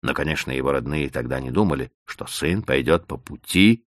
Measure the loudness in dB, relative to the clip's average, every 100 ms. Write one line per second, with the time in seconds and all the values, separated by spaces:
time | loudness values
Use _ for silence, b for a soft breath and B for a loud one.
0 | -4 -2 -2 -2 -4 -2 0 -2 -2 -4
1 | -4 -4 -4 -6 -2 0 2 0 -6 _
2 | -18 -14 -10 -4 -2 -2 0 0 2 0
3 | 0 -12 -12 -16 -2 6 6 6 _